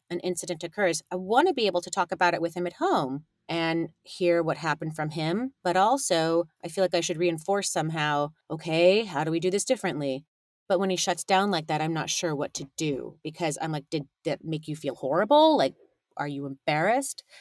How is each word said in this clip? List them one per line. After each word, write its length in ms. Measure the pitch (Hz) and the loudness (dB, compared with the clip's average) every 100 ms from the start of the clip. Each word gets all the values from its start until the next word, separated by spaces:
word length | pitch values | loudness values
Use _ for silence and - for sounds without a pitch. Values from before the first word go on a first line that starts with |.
| - | -10
An 100 | 175 | -6
incident 420 | 180 180 180 165 | -6 -6 -6 -8
occurs. 400 | 170 - 190 160 - | -8 0 0 0 -4
I 60 | 185 | -8
wanna 360 | 185 233 359 | 0 2 4
be 140 | 277 208 | 2 0
able 140 | 175 | 0
to 80 | - | -2
talk 220 | - 175 | -2 -2
about 220 | 185 175 | 2 2
it 60 | 175 | 2
with 140 | 165 | -2
him 120 | 180 175 | -2 -4
at 80 | |
home 500 | - 359 262 131 139 - _ - | -2 0 2 0 -4 -10 _ -6
and 400 | 165 165 165 165 _ | -2 0 0 -4 _
hear 380 | - - 175 170 | -18 -2 2 4
what 160 | 160 151 | 2 -2
happened 360 | 156 147 160 156 | -2 -4 -4 -4
from 140 | 151 | -4
him. 420 | 151 156 196 262 - | -2 -2 -2 -4 -4
But 120 | 180 180 | 0 4
also, 680 | 208 277 - 165 160 165 170 _ | 4 2 2 2 2 2 0 _
I 40 | 165 | -8
feel 160 | 175 | 0
like 100 | 185 | 0
I 60 | 170 | 0
should 180 | 165 160 | -2 0
reinforce 520 | 175 165 165 202 190 | 0 0 -2 -2 -2
somehow, 640 | 175 156 160 151 147 147 - - | -2 -2 0 0 0 -2 -6 -12
"Okay, 540 | 156 160 160 175 202 | -8 -2 4 6 6
how 200 | 220 147 | 2 -2
do 60 | 156 | -2
we 80 | 165 | 0
do 100 | 180 | 0
this 140 | 196 | 0
differently?" 600 | - 247 185 160 143 131 - _ _ _ - | 0 -2 -2 -2 -2 -4 -8 _ _ _ 0
But 100 | 185 | 0
when 100 | 196 | 2
he 60 | 180 | 0
shuts 280 | - 175 | -2 -2
down 260 | - 190 202 | 2 2 2
like 160 | 175 156 | 0 -2
that, 160 | 151 | -2
I'm 100 | 156 | -2
not 160 | 160 147 | -2 -4
sure 240 | - 170 | -4 -2
what 200 | 143 147 | -4 -6
to 160 | - 139 - | -8 -12 -4
do 420 | 156 135 - - | -4 -4 -6 -12
because 360 | 160 160 175 160 | -12 -4 -4 -2
I'm 120 | 160 | -4
like, 180 | 151 - | -6 -4
"Did 180 | 160 139 _ | -6 -6 _
that 200 | 160 - | -6 -6
make 240 | 160 156 156 | -4 -6 -6
you 80 | 151 | -8
feel 180 | 139 | -6
horrible? 640 | 120 131 160 214 294 311 285 | -6 0 0 4 6 8 6
Like, 160 | 135 - _ _ _ - | 2 -2 _ _ _ -8
are 120 | 147 | -6
you 180 | 139 139 | -6 -8
embarrassed?" 800 | 135 - 151 180 247 269 - - - | -6 -2 0 2 0 -2 -8 -18 -20